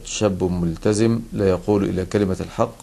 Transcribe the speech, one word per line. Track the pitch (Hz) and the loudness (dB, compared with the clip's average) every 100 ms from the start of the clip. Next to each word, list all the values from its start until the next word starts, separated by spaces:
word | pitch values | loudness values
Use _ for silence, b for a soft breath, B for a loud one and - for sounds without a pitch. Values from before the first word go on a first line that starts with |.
شاب | - - 104 92 | -6 -2 0 2
ملتزم | 92 90 85 80 107 104 113 117 113 | 0 0 -2 0 0 2 2 2 -2
لا | 110 98 | 0 2
يقول | 90 104 104 | 2 2 2
إلا | 98 92 | 2 -2
كلمة | 92 104 95 92 | -2 0 0 -2
الحق | 87 - 117 - | -4 -2 -2 -4